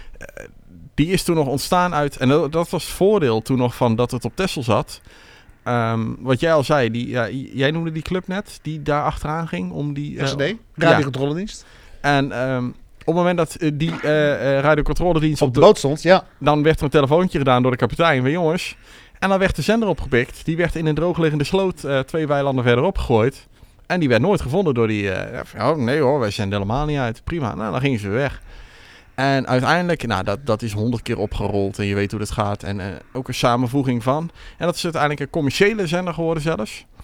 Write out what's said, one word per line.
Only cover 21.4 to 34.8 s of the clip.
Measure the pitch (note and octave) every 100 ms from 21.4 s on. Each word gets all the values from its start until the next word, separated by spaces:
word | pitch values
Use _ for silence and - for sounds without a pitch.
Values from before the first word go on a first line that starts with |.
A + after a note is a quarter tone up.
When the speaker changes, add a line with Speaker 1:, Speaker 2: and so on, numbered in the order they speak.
Speaker 1:
sloot, | C#3+ F#3+ F#3+ F3
eh, | C#3+ C3+
twee | C3 E3 D3+
weilanden | C#3+ C#3 C3
verderop | B2 A#2+ E3+ -
gegooid. | - A2+ A#2+ - - - - - -
En | F3+
die | D3
werd | A2+
nooit | E3 G3
gevonden | B2+ E3 F3
door | A#2+ A2
die, | G#2+ G2+
eh, | F#2 G2+
ja, | A#2+
van: | - -
"Oh, | A#2+ D#3+
nee | A#2 D3+
hoor, | C3 D3
wij | A2
zenden | - G2 G2+
helemaal | G2 B2+ D3+
niet | D3
uit." | A#2+ A2
Prima. | - E3+ B2
Nou, | - A2
dan | B2
gingen | C#3 A#2+
ze | G2
weer | A2
weg. | C#3 - - - - - - - -
En | - C#3 C3+ -
uiteindelijk, | B2+ B2+ E3+ F3 D#3+ A#2
nou, | G2
dat, | G2+ G2+ -
dat | G#2+
is | A#2
honderd | G2+ A2 A#2
keer | - G#2+
opgerold | G2+ - G2+ G2+ G2 F#2
en | G2+
je |
weet | G2+ G2+
hoe | G#2+
dat | G#2
gaat. | - G#2 G#2
En, | F2+ G2+
eh, | F#2+ E2+ -
ook | B2+ C3
een |
samenvoeging | B2 D#3 A#2+ B2 C#3 C3 A#2+
van. | A#2+ D3 E3 - - -
En | C3+
dat |
is | -